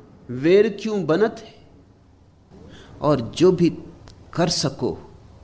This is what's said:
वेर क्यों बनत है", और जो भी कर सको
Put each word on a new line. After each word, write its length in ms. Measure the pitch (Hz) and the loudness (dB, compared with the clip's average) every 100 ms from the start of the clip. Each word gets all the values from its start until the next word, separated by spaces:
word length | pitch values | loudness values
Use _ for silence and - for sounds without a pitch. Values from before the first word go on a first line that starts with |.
| - - - | -20 -20 -12
वेर 480 | 123 147 190 214 208 | -4 2 4 4 0
क्यों 240 | 220 208 156 | -6 -4 0
बनत 300 | 160 220 - | 2 0 -2
है", 300 | - - - - - _ _ _ _ _ _ - - - - - | -18 -20 -20 -20 -20 _ _ _ _ _ _ -20 -20 -20 -20 -6
और 200 | 139 139 | -2 0
जो 320 | 113 - 175 | -2 2 2
भी 180 | 175 170 156 - - - - - | 4 2 0 -14 -20 -20 -20 -14
कर 140 | - 170 | -4 -2
सको 500 | - 147 - 117 80 - - - - | 0 -4 -4 -6 -6 -14 -20 -20 -20